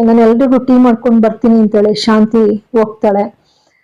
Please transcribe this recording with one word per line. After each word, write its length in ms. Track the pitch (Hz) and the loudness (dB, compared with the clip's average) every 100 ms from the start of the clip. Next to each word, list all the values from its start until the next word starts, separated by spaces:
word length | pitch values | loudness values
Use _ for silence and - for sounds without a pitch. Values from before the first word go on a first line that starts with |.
"ನಾನು 180 | 233 226 | 2 2
ಎಲ್ರಿಗೂ 380 | 226 233 269 254 | 2 0 0 -2
ಟೀ 160 | 254 254 | 0 2
ಮಾಡ್ಕೊಂಡ್ 440 | 254 233 254 226 | 2 0 0 0
ಬರ್ತೀನಿ" 340 | 220 220 233 226 | 0 -2 0 0
ಅಂತೇಳಿ 320 | 214 214 202 | 0 0 -2
ಶಾಂತಿ 480 | 208 - 214 214 226 214 208 - | -2 -2 0 0 0 0 -2 -4
ಹೋಗ್ತಾಳೆ. 500 | 233 214 214 214 196 220 - _ _ _ _ | -4 -4 -4 -4 -2 -4 -10 _ _ _ _